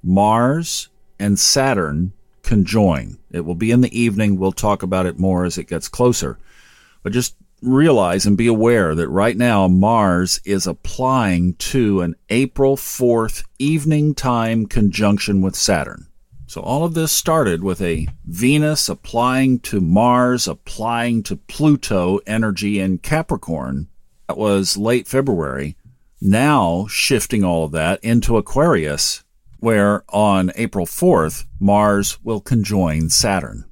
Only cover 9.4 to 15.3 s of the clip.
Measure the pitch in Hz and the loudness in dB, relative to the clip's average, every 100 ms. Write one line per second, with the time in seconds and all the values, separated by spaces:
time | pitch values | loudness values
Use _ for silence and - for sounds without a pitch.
9.4 | 123 107 92 92 101 117 101 87 92 - | 0 2 4 4 4 4 2 2 0 -4
10.4 | - 98 92 80 - - 127 131 107 87 | -2 -4 -2 -6 -8 -4 0 2 2 2
11.4 | 90 87 - 135 110 98 87 82 _ 113 | 0 -2 -4 0 2 0 -2 -6 _ -2
12.4 | 131 - 135 135 - - 123 117 110 - | -2 0 0 0 -4 -2 2 2 0 -4
13.4 | - _ 139 160 147 151 151 143 131 120 | -10 _ -2 0 0 2 0 0 -2 0
14.4 | 113 113 107 - 104 90 104 101 - | 0 -2 0 2 2 2 0 0 0